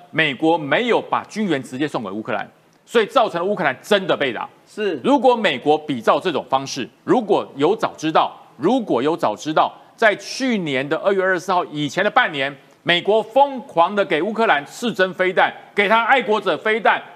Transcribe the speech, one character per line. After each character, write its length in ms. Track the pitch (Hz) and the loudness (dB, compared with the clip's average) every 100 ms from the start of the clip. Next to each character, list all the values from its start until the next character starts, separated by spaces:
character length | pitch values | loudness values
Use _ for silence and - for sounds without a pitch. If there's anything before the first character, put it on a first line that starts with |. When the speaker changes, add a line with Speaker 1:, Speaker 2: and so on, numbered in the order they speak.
| - | -6
Speaker 1:
美 240 | 147 156 123 | -2 -2 0
国 200 | 160 165 | 0 0
没 320 | 143 160 240 | 0 -2 2
有 140 | 175 | 0
把 220 | - 120 | 0 -4
军 240 | 104 202 208 | -4 -4 -2
援 140 | 143 | -2
直 140 | 127 127 | -4 -6
接 100 | 147 | -4
送 160 | 143 | -4
给 60 | 101 | -8
乌 100 | 104 | -8
克 100 | 110 | -6
兰， 160 | 104 - _ _ _ _ | -6 -6 _ _ _ _
所 160 | 233 | 0
以 40 | 202 | 2
造 200 | 269 208 | 2 0
成 140 | 170 | 0
了 40 | 185 | -4
乌 100 | 202 | -2
克 80 | |
兰 120 | 151 127 | -2 -2
真 240 | - 202 175 | 0 0 0
的 100 | - | -2
被 160 | 139 | -2
打。 160 | 101 95 _ _ | -4 -10 _ _
Speaker 2:
是。 320 | - 208 147 | -6 -6 -2
Speaker 1:
如 160 | 117 277 | 2 4
果 160 | 254 233 | 4 4
美 220 | 196 131 | 2 0
国 180 | 143 151 | 2 0
比 240 | 151 127 | 0 -2
照 200 | 208 160 | 2 2
这 120 | 185 | 0
种 140 | 131 - | -4 -2
方 180 | 135 135 | -2 -2
式， 200 | - 104 _ | -8 -10 _
如 160 | - 220 | 0 0
果 280 | 208 160 104 135 | 2 0 0 0
有 200 | 151 220 | 0 0
早 160 | 156 - | -4 -4
知 140 | 156 | 0
道， 260 | 165 131 - - - | 2 0 -2 -20 -4
如 240 | 151 262 | 0 0
果 220 | 196 127 | 0 0
有 160 | 143 175 | 0 0
早 180 | 113 101 | -2 -2
知 160 | 147 | -2
道， 220 | 160 139 - - - | 2 0 -2 -20 0
在 200 | 220 190 | 2 2
去 420 | - - 262 220 | -4 -4 -2 0
年 280 | 160 131 143 | -2 -2 -2
的 80 | 160 | -2
二 140 | 185 | 0
月 120 | 196 | 0
二 100 | 185 | 0
十 60 | 180 | -2
四 120 | 180 | 0
号 140 | 180 156 | -2 -2
以 240 | 151 147 | -4 -4
前 140 | 170 | -2
的 60 | 202 | 0
半 220 | 226 226 | 2 0
年， 240 | 147 139 143 _ _ 160 | 0 -6 -6 _ _ -2
美 140 | 170 | 0
国 200 | 170 220 | 2 0
疯 380 | 214 269 277 262 | 2 2 2 0
狂 300 | - 165 170 | -4 0 2
的 120 | 202 190 | 0 0
给 160 | 156 | -2
乌 100 | 196 | -2
克 160 | 214 226 | 0 2
兰 180 | 147 143 | 0 -2
刺 280 | - 240 | -6 -4
针 200 | 185 190 | 0 0
飞 200 | 180 185 | 0 0
弹， 200 | 190 156 - - - | 2 2 0 -6 -2
给 140 | 196 | 2
他 160 | 226 226 | 2 4
爱 160 | 277 | 2
国 180 | 208 214 | 2 -2
者 180 | 190 151 | 0 -2
飞 220 | 220 220 | -2 0
弹， 240 | 208 175 - | 2 0 -2